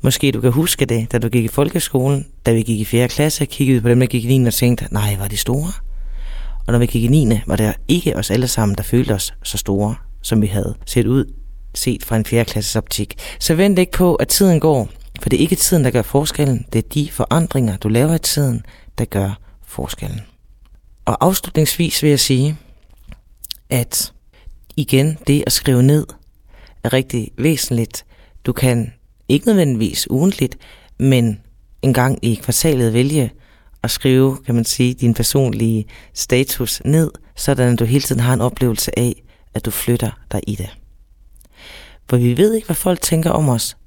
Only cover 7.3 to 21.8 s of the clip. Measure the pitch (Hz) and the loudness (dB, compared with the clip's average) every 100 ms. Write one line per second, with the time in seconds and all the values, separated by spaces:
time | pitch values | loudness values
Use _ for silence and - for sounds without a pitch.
7.3 | 110 - 104 107 - - 170 175 - - | 0 0 0 0 -2 0 0 0 -2 -2
8.3 | 123 127 - 104 101 104 120 127 101 - | 0 0 0 0 -2 0 0 2 -2 -2
9.3 | - - - - 98 104 139 - - - | -10 -10 -8 -2 0 0 -4 -12 -14 -2
10.3 | 113 104 101 - - - 127 110 135 - | 0 0 -2 -4 -6 -4 0 2 0 -2
11.3 | - - - - - - 113 - 113 107 | -8 -16 -16 -14 -6 -4 -4 -2 -2 0
12.3 | 117 113 110 101 - - - 104 - - | 0 0 -2 -4 -4 -4 -6 -6 -8 -14
13.3 | - - 165 202 185 180 - 185 165 - | -8 -2 2 4 4 2 2 2 2 0
14.3 | - 190 165 160 139 101 - - - - | 2 4 4 4 2 0 -8 -20 -8 -2
15.3 | 127 151 185 - 175 127 123 107 139 151 | 2 2 2 2 2 2 0 0 0 -2
16.3 | - 143 120 - 110 - 151 147 - - | -2 0 0 -2 -4 -2 -4 -4 -4 0
17.3 | 160 165 139 117 95 107 110 147 165 - | 0 0 0 -2 -2 0 2 2 0 -2
18.3 | - 139 117 - - - - 117 101 98 | -2 0 -2 -6 -20 -18 -6 -4 -2 -2
19.3 | 101 - - - - 65 - - - - | -4 -12 -20 -16 -12 -10 -10 -10 -10 -14
20.3 | _ _ - - - _ - - 110 175 | _ _ -20 -20 -20 _ -10 -4 0 0
21.3 | 190 - - 151 - | 0 -2 0 0 0